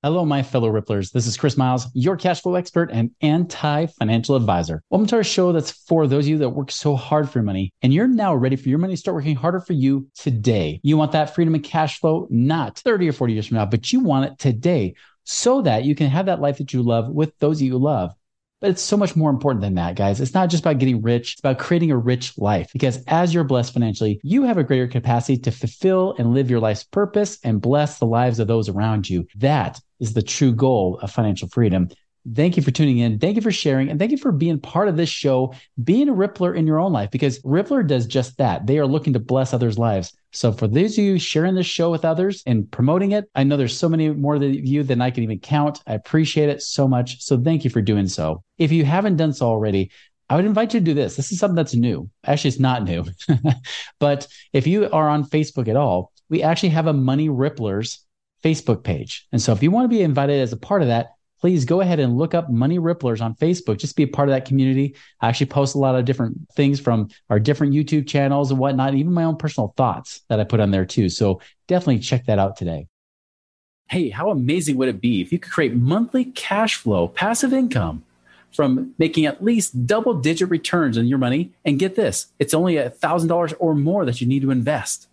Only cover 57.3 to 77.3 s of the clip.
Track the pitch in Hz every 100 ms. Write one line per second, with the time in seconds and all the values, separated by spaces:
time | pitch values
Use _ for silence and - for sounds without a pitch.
57.3 | 131 139 143 110 98 113 - _ _ _
58.3 | _ 160 160 - 113 - 80 - - _
59.3 | 123 - 107 143 208 254 233 175 139 139
60.3 | 143 127 113 - 202 139 117 117 _ _
61.3 | _ 175 180 127 170 190 165 131 120 160
62.3 | 170 165 117 131 175 165 170 127 110 113
63.3 | 110 156 175 - 104 - - 139 143 143
64.3 | 135 131 135 131 131 139 139 - _ 113
65.3 | 117 139 - 139 139 135 127 120 123 117
66.3 | - - - 139 139 139 117 104 - _
67.3 | 107 110 143 143 139 147 156 143 147 139
68.3 | 139 139 135 131 135 131 139 156 175 165
69.3 | 160 156 - 107 - 127 90 - - _
70.3 | 110 104 113 104 98 92 - 95 - 104
71.3 | 92 - _ _ 180 175 120 110 131 123
72.3 | 104 98 98 90 80 76 _ _ _ _
73.3 | _ _ _ _ _ _ 180 147 101 170
74.3 | 160 123 170 151 131 131 101 117 107 87
75.3 | 170 - - 143 120 123 185 233 262 254
76.3 | - - 202 220 - - 95 85 - 190